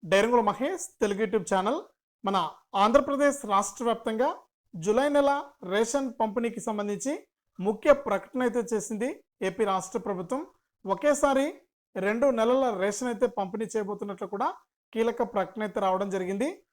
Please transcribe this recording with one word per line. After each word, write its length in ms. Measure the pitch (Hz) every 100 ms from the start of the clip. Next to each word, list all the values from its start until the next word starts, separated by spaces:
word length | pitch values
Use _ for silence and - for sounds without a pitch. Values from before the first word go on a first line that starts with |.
| 175
డైరంగుల 300 | 196 220 247 214
మహేష్ 380 | - 269 359 - _
తెలుగు 180 | 214 202
YouTube 200 | 220 220 180
ఛానల్. 280 | 190 190 294 - _ _ _ 190
మన 100 | 196 156 - _ 196
ఆంధ్రప్రదేశ్ 560 | 208 247 285 277 285 277 208
రాష్ట్ర 320 | 202 208 - 233
వ్యాప్తంగా 420 | 226 226 220 262 359 _ _ _ - 165
జూలై 200 | 220 285 285
నెల 160 | 277 285 285 _ 190
రేషన్ 340 | 196 226 285 269 233
పంపిణీకి 400 | 220 208 233 233 -
సంబంధించి 460 | 214 208 202 262 302 - _ _ _ 190
ముఖ్య 260 | 214 311 277 247
ప్రకటన 380 | 196 - 254 247
అయితే 140 | 240 226
చేసింది 380 | 220 - 214 240 - _ _ 190
ఏపీ 160 | 185 214
రాష్ట్ర 280 | 190 185 233 -
ప్రభుత్వం. 340 | 185 180 262 339 _ _ _ 190
ఒకేసారి 520 | 190 294 285 294 269 285 - _ _ _ - 190
రెండు 220 | 226 277 233
నెలల 320 | 226 247 262 202
రేషన్ 300 | 196 208 247
అయితే 180 | 233 240 208
పంపిణీ 280 | 190 208 220 220
చేయబోతున్నట్లు 540 | 208 208 202 190 190
కూడా 140 | 202 269 - _ _ _ 220
కీలక 260 | 233 233 233 202
ప్రకటన 320 | 185 - 214
అయితే 120 | 214 196
రావడం 240 | 190 202 190
జరిగింది. 340 | 180 196 269 403 _